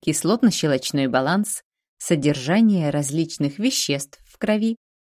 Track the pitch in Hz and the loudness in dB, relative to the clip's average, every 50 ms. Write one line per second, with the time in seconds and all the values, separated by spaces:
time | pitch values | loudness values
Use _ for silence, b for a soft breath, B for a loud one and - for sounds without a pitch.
0 | - 156 151 - - 160 214 233 - 220 170 - - 151 139 131 - - - 143 | -4 -4 -2 0 0 0 2 4 4 2 2 2 0 0 0 0 -2 -2 -2 -2
1 | 135 131 120 131 131 143 175 202 208 - - - - _ _ _ _ _ _ _ | 0 0 0 0 0 2 0 0 0 -2 -6 -10 -12 _ _ _ _ _ _ _
2 | - - 170 147 135 147 143 139 123 143 175 220 233 214 202 180 156 147 143 147 | -2 0 0 2 2 2 0 0 0 0 2 4 4 4 4 2 2 0 0 -2
3 | 143 135 143 165 165 160 - - 143 143 143 - 214 262 254 - - - 143 139 | -2 -2 -2 -4 -4 -4 -4 -4 -4 -4 -2 -2 -2 -2 -2 -2 -2 -2 -4 -4
4 | 139 - - - _ _ _ _ - 208 214 214 214 226 226 - _ _ _ _ | -6 -10 -16 -20 _ _ _ _ -2 -2 0 0 0 -2 -2 -4 _ _ _ _